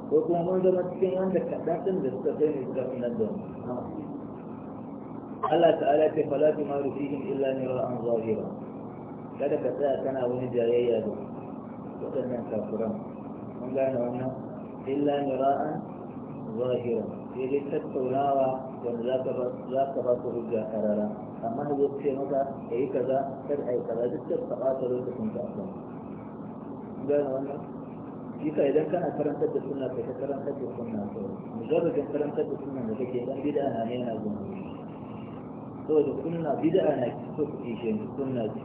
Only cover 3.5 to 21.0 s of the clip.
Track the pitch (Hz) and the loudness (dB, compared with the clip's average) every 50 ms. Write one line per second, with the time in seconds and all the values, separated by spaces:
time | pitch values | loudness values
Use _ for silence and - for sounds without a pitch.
3.5 | - - - 120 123 123 - - - - - - - - - - - - - - | -8 -8 -6 -6 -4 -4 -6 -6 -6 -8 -8 -6 -8 -8 -8 -8 -10 -10 -10 -10
4.5 | - - - - - - - - - - - - - - - - - - - - | -10 -10 -10 -10 -10 -10 -10 -10 -10 -10 -10 -10 -10 -10 -10 -10 -8 -4 0 2
5.5 | - 165 170 160 151 - 151 135 143 151 156 156 156 156 147 143 143 135 151 151 | 4 8 8 8 6 6 4 4 6 6 6 6 4 2 2 2 4 6 6 6
6.5 | 151 151 147 139 139 143 139 135 123 135 143 135 147 139 135 135 139 135 135 135 | 6 4 0 0 0 0 0 0 0 -2 -2 -2 -2 -2 -2 -2 0 2 2 2
7.5 | 131 135 131 123 127 127 120 123 123 123 110 117 117 113 107 110 107 101 92 - | 2 0 0 0 0 0 0 0 0 -2 0 2 2 2 2 2 0 0 0 -4
8.5 | - - - - - - - - - - - - - - - - - - 131 143 | -6 -8 -8 -10 -10 -10 -10 -10 -10 -10 -10 -10 -10 -10 -10 -10 -4 0 0 2
9.5 | 151 143 - 127 123 127 143 143 131 - - 131 131 135 123 123 123 127 127 123 | 2 2 2 0 0 2 4 4 4 4 2 0 0 2 2 2 2 0 0 0
10.5 | 120 120 117 117 120 120 123 120 113 110 104 104 101 - - - - - - - | 2 4 4 6 6 6 6 6 4 4 2 0 -2 -4 -6 -8 -8 -8 -8 -8
11.5 | - - - - - - - - - - - - - 131 123 123 123 120 110 - | -8 -8 -10 -10 -10 -10 -10 -10 -8 -8 -6 -4 -2 -2 -2 0 -2 -2 -2 -2
12.5 | 113 107 104 104 107 104 113 110 104 104 - - - - - - - - - - | -2 -2 -2 -2 -2 0 0 0 -2 -4 -6 -8 -10 -10 -10 -10 -10 -10 -10 -10
13.5 | - - - 127 131 131 135 131 131 123 120 123 123 127 127 131 127 - - - | -8 -8 -6 -2 0 2 2 2 2 2 0 0 -2 -2 -2 -4 -4 -6 -8 -8
14.5 | - - - - - - - 131 139 143 143 143 143 143 143 135 131 127 135 139 | -8 -10 -10 -10 -10 -8 -4 -2 0 2 4 4 4 4 2 2 2 4 4 4
15.5 | 139 - 151 156 165 - - - - - - - - - - - - - - 110 | 4 4 2 0 -2 -4 -4 -6 -8 -10 -10 -10 -10 -10 -8 -8 -8 -8 -8 -6
16.5 | 110 110 123 127 123 117 117 120 113 107 101 92 - - - - - 120 135 127 | -4 -2 0 2 2 2 2 0 0 0 0 -2 -6 -8 -8 -8 -6 -4 -2 0
17.5 | 139 143 139 - 160 151 - - - 147 127 127 127 135 139 143 139 135 135 131 | 0 0 0 0 -2 -2 -2 -2 -2 0 0 2 2 4 4 4 6 6 4 4
18.5 | 127 131 - - - - - 120 117 117 113 123 127 131 131 139 123 123 123 123 | 2 0 -4 -6 -8 -6 -4 -2 -2 0 0 2 2 2 2 0 0 0 0 -2
19.5 | - - 113 117 127 135 135 135 - 135 113 123 123 120 120 123 110 117 113 110 | -2 -4 -6 -2 2 2 2 2 2 0 4 4 4 4 2 -2 -2 -2 -2 0
20.5 | 113 110 107 - - 107 104 107 104 107 | 0 0 0 0 -2 0 2 2 4 4